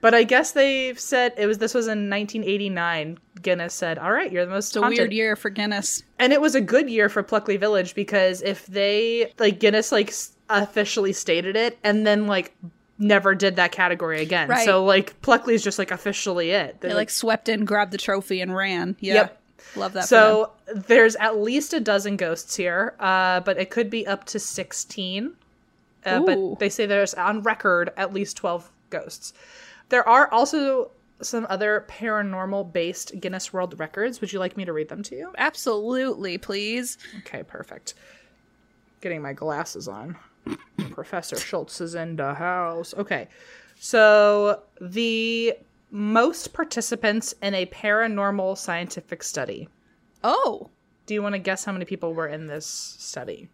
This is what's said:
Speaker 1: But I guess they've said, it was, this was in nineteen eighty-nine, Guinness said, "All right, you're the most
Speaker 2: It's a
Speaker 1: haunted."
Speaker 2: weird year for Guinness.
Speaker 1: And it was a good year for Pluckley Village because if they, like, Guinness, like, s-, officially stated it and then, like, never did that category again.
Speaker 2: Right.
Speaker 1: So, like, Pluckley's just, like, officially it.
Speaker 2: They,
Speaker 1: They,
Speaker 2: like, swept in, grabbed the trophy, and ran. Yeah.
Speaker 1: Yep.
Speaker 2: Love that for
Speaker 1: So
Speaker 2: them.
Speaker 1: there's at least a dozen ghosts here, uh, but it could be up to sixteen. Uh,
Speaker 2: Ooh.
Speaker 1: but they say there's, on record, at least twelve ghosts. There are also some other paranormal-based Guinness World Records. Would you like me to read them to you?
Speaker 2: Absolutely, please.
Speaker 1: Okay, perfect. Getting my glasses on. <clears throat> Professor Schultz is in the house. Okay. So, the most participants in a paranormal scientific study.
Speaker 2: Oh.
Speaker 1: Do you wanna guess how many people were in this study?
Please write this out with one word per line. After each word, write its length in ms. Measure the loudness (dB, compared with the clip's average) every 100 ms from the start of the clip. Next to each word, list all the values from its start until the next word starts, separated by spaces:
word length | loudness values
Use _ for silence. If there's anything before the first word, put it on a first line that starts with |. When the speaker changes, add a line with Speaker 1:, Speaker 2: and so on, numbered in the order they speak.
Speaker 1:
But 120 | 6
I 80 | 6
guess 280 | 6 4 4
they've 460 | 4 4 4 -2 -6
said, 360 | -2 2 2 0
it 80 | 0
was, 120 | 0
this 140 | 0
was 120 | 0 0
in 200 | -2 -2
nineteen 320 | -4 -4 -6
eighty-nine, 760 | -2 -2 -2 -2 -2 -2 -6 -10 _ -8
Guinness 320 | -2 -2 -2
said, 260 | -4 -4 -4
"All 140 | 0
right, 180 | 0 0
you're 140 | -2 -2
the 40 |
most 160 | -2 -4
Speaker 2:
It's 80 | 0
a 40 |
Speaker 1:
haunted." 160 | 0 2
Speaker 2:
weird 140 | 0
year 220 | 0 -2 -2
for 120 | -4
Guinness. 540 | -4 -4 -2 -4 -6 -10 _
Speaker 1:
And 160 | 4
it 60 | 6
was 120 | 4
a 60 | 2
good 300 | 4 2 2
year 180 | 2 2
for 140 | 2
Pluckley 360 | 0 -2 0 0
Village 360 | 2 2 0
because 480 | -4 -2 2 2 2
if 240 | -4 -4 -6
they, 680 | 0 2 2 2 0 -2 2
like, 200 | 2 4
Guinness, 320 | 4 4 2
like, 160 | 2 0
s-, 240 | -4 -12 _ _
officially 640 | 0 0 -2 -2 0 -2
stated 400 | -2 0 0 0 0
it 220 | 0 0
and 220 | 0 2 4
then, 200 | 4 2
like, 280 | 0 -2 _ -20 _ _ _
never 360 | 4 6 6
did 220 | 4 2 4
that 160 | 2
category 480 | 2 0 2 -2 -2
again. 260 | 0 0 2
Speaker 2:
Right. 160 | 2
Speaker 1:
So, 200 | 6 6
like, 360 | 6 4 4 -6
Pluckley's 400 | 4 4 4 0
just, 160 | 0 -4
like, 120 | -4
officially 600 | -4 -6 -4 -4 -2 0
it. 300 | 0 -2 -6
Speaker 2:
They, 60 | -4
Speaker 1:
They, 60 |
Speaker 2:
like, 140 | -2 -2
swept 380 | -2 0 0 0
in, 160 | -2
grabbed 280 | 0 0 0
the 60 | -2
trophy, 420 | -2 -2 -2 -4
and 120 | -4
ran. 420 | -2 -2 -2 -4 -6
Yeah. 140 | 2
Speaker 1:
Yep. 280 | 4 4 -2 _ _ -16 -8
Speaker 2:
Love 160 | -6
that 60 | -4
for 40 | 6
Speaker 1:
So 460 | 8 8 6 0 _ -12
Speaker 2:
them. 180 | -10 4
Speaker 1:
there's 280 | 8 8 4
at 220 | 0 0
least 340 | 0 -2 -2
a 60 | -4
dozen 360 | 0 0 0 -2
ghosts 380 | -2 -4 -6 -4
here, 380 | -2 0 -2 -2
uh, 400 | 0 2 4 2
but 180 | 0 -2
it 100 | -2
could 180 | -2 -2
be 160 | -4 -4
up 180 | -6 -6
to 120 | -10
sixteen. 920 | -8 -8 -8 -10 -10 -8 -6 -6 -6 -10 _ _ _ _ _ _ -2
Uh, 140 | 0
Speaker 2:
Ooh. 20 | 2 2 -2
Speaker 1:
but 80 | -2
they 120 | -4
say 160 | -2 0
there's, 260 | 2 0
on 280 | 0 -2 0
record, 480 | -2 0 2 2 0 -4
at 160 | -6
least 220 | -4 -6 -6
twelve 320 | -4 -6 -8 _ _
ghosts. 460 | -12 -12 -16 -18 _ -20 -20 -20 -20 _
There 200 | 2 6
are 240 | 6 6
also 600 | 4 2 2 0 0 -2 _ _ _
some 260 | -8 -6 -4
other 340 | -2 0 0 -2
paranormal-based 1300 | -10 -4 -2 -2 -6 -4 -4 -4 -4 -4 -6 -12 -10
Guinness 320 | -8 -8 -8
World 260 | -6 -6 -6
Records. 420 | -10 -4 -4 -4
Would 120 | -8
you 60 | -4
like 180 | -6 -6
me 80 |
to 80 | -6
read 160 | -6 -6
them 140 | -8
to 120 | -12 -12
you? 160 | -14 -2
Speaker 2:
Absolutely, 1000 | -2 -2 -4 -2 -2 -2 -2 -4 -6 -8
please. 580 | -6 -6 -4 -6 -6 -10 -16 -20
Speaker 1:
Okay, 220 | -16 -16
perfect. 520 | -14 -16 -16 -16 -16 -18 -20 -20 _ _ _ _ _ _ _ _
Getting 200 | -10 -8
my 100 | -8
glasses 560 | -8 -6 -6 -8 -10 -12
on. 280 | -12 -14 -16 _ _ -12
<clears throat> 100 | -12 _ -10 -10
Professor 440 | -10 -10 -10 -8 -10
Schultz 440 | -6 -6 -8 -10
is 140 | -10
in 220 | -8 -8 -6
the 180 | -6
house. 600 | -4 -4 -2 -4 -6 -10 -8
Okay. 320 | -4 -4 -6 -18 -20 -20 -20 _
So, 840 | 0 6 8 10 8 6 4 0 _ _
the 760 | -10 -2 0 0 -2 0 -2 -2 _ _ _
most 600 | -6 0 4 4 0 -12
participants 840 | -8 -6 -4 -6 -2 0 0 -4 -8
in 120 | -4
a 120 | -4 -4
paranormal 880 | -4 0 0 0 -2 -2 -2 -4 -4
scientific 640 | -6 -6 -6 -12 -12 -12
study. 460 | -8 -8 -8 -10 -14 _ _ _ _ _
Speaker 2:
Oh. 480 | 0 0 0 -4 -12 _ _ _ -8
Speaker 1:
Do 80 |
you 80 | -6
wanna 160 | -4 -4
guess 260 | -4 -4
how 80 | -6
many 120 | -8
people 300 | -8 -6 -6
were 120 | -6 -6
in 180 | -8 -10
this 200 | -12 -12
study? 840 | -12 -14 -16 -14 -12 -10 -12 -14